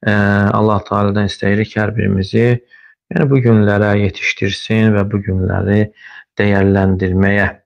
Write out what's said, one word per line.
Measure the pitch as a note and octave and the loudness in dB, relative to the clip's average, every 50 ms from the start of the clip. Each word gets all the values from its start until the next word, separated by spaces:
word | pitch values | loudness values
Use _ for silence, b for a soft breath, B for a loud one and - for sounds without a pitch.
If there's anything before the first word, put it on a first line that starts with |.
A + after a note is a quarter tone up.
| - | 0
Ə, | G#2+ G#2 G#2 G#2 G2+ G2+ G2+ G2+ G2+ G#2 | 0 0 2 2 2 2 2 2 0 0
Allah | G#2+ G#2+ G#2+ G#2+ G2 - | 2 0 0 0 -2 -2
Teala'dan | - G2 G2+ G2+ G2+ G2 G#2 G#2 F#2+ - | -4 -2 -2 0 0 0 0 -2 -4 -4
istəyirik | - - G2 G2+ G#2 A2 G#2+ - | -4 -2 -2 0 0 -2 -4 -4
ki, | G#2+ | -4
hər | G#2+ G#2 G#2 | -4 -4 -2
birimizi, | A#2 G#2 G2 G2 F#2+ F#2+ G2 - A2+ A#2 B2 A#2+ A#2+ B B B B B B B B _ | -2 -2 0 0 -2 -2 -2 0 0 2 2 0 -2 B B B B B B B B _
yəni | _ - E3+ D#3+ C#3 | _ -2 -2 0 2
bu | C3+ C3+ | 2 2
günlərə | B2 A#2+ A2+ A2 G#2 G#2 G2+ G2+ G#2 G#2 G2+ | 2 4 4 4 4 2 2 2 2 0 0
yetişdirsin | G2+ G2+ G2 F#2 - - - - - - G2+ - - - - A2 A2+ A2 A2 G#2+ | 0 0 -2 -4 -4 -6 -6 -6 -4 -6 -6 -6 -8 -6 -4 -2 0 2 2 2
və | G#2 G2 G2 | 2 0 -2
bu | G#2+ G#2 G2 | -2 -4 -4
günləri | - F#2+ F#2+ F#2 F#2+ F#2 F#2+ F#2+ F#2+ G2+ G#2 G#2+ G#2 B B B B B B B B _ | -2 -4 -2 -2 -2 -2 -2 0 0 2 0 0 -2 B B B B B B B B _
dəyərləndirməyə | - G#2 G#2 G2+ G2 G2 G2 G2 G2 F#2+ G2 F#2+ F2+ F#2+ F#2 F2+ F#2 F#2+ G2 G2+ G2+ G2 F2+ - - _ | -4 -2 0 2 2 2 4 4 2 2 2 0 0 -2 -2 0 0 2 2 2 2 0 -2 -4 -8 _